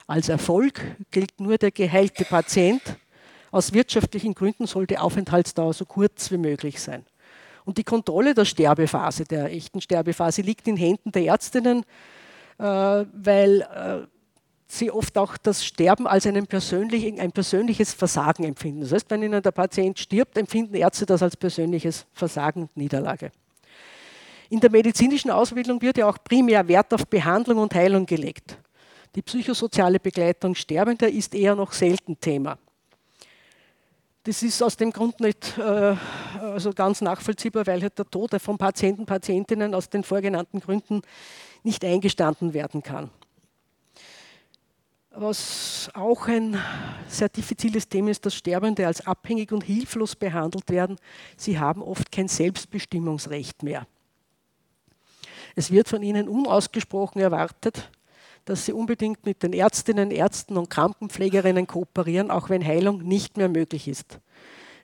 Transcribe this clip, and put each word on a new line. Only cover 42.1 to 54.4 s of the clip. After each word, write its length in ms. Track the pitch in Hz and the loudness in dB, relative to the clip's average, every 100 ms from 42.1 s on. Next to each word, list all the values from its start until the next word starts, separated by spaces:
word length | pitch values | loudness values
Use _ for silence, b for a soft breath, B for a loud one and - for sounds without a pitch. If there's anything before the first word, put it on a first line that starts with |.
| - 160 156 170 | 2 0 0 -4
werden 300 | 151 147 151 | -4 -6 -8
kann. 280 | - 139 143 - _ _ _ _ _ _ _ B B B B B B _ _ _ _ _ _ | -8 -10 -12 -18 _ _ _ _ _ _ _ B B B B B B _ _ _ _ _ _
Was 800 | - 208 214 - - - - - | -8 -6 -4 -6 -8 -8 -8 -10
auch 340 | - 208 240 - | -6 -2 -2 0
ein 280 | 233 220 202 B B B B B | -2 -2 -4 B B B B B
sehr 220 | - 208 | -4 -4
diffiziles 580 | - - - 226 214 - | -4 -8 -4 -2 -2 -2
Thema 220 | 190 208 | -2 -2
ist, 160 | 208 202 | -2 -6
dass 80 | |
Sterbende 520 | - 175 180 214 202 175 | -6 -4 -2 0 0 -2
als 180 | 170 - | -2 -4
abhängig 440 | 185 - 226 214 | -6 -4 -6 -4
und 140 | 214 | -6
hilflos 500 | 185 208 254 233 214 | -2 -4 -4 -4 -6
behandelt 540 | - 196 165 160 190 - | -4 -4 -4 -4 -6 -2
werden. 280 | 180 185 196 B B B - | 0 -2 -4 B B B -10
Sie 220 | - 160 | -4 0
haben 240 | 147 180 | 0 -2
oft 300 | - 185 - | -6 -6 -4
kein 160 | - 190 | -2 -2
Selbstbestimmungsrecht 1300 | - 175 190 - 208 - 175 165 151 156 147 131 - | 0 0 -2 -8 -10 -6 -4 -4 -6 -8 -10 -10 -10
mehr. 240 | 147 143 131 _ _ _ _ _ | -8 -8 -12 _ _ _ _ _